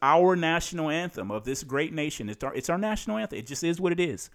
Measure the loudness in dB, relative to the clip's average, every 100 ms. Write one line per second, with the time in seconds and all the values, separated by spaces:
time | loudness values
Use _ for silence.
0 | 4 8 8 6 2 0 -2 -4 -2 -2
1 | -4 -6 -6 -4 -4 -6 -4 -2 -2 -2
2 | -4 -4 -6 -6 -6 -4 -2 0 0 -2
3 | -2 -4 -4 -6 -8 -4 0 2 2 2
4 | 0 -2 -8